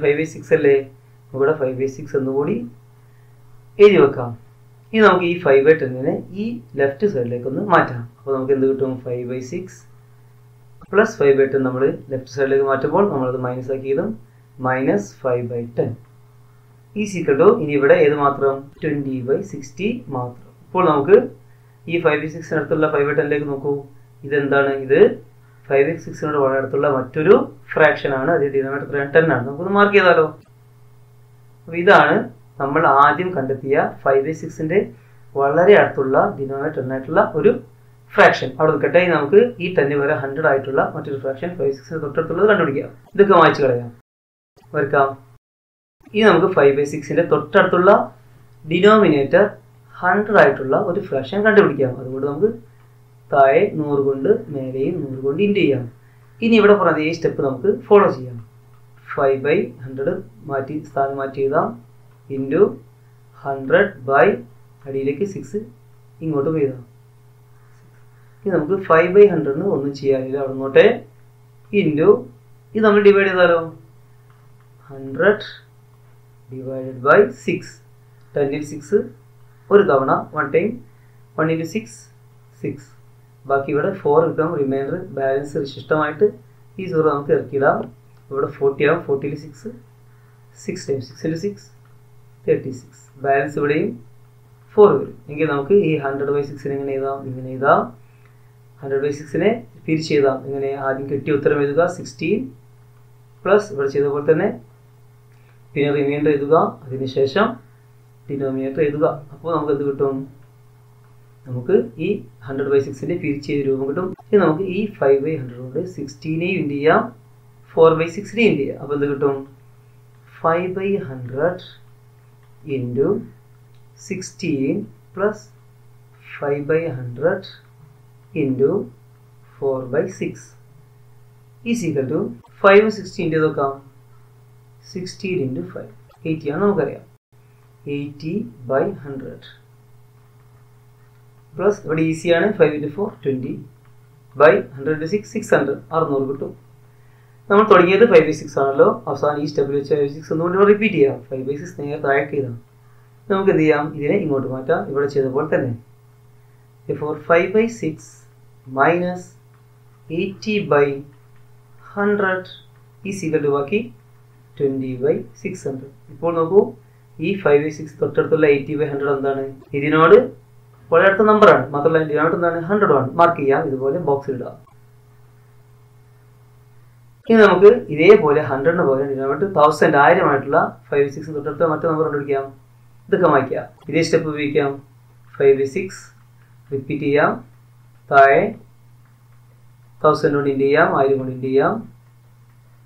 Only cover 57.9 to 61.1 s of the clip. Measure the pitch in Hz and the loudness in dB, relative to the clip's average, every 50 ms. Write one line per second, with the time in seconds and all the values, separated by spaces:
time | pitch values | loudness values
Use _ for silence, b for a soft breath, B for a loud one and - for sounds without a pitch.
57.9 | 208 202 185 151 123 127 127 123 120 117 - - _ - - - - - - - | 4 6 6 4 0 -4 -10 -12 -14 -16 -18 -20 _ -20 -20 -20 -20 -20 -20 -20
58.9 | - - - - - 151 143 135 135 131 - 147 165 202 - - - - 120 131 | -20 -20 -18 -10 -4 0 0 0 0 0 0 0 0 0 -2 -4 -8 -14 -14 -14
59.9 | 131 135 139 170 - - - - - - - 147 139 135 139 139 156 156 151 - | -8 -6 -4 -4 -4 -4 -8 -14 -20 -18 -12 -8 -6 -6 -6 -6 -8 -10 -10 -8
60.9 | - 139 139 139 | -4 -4 -2 -2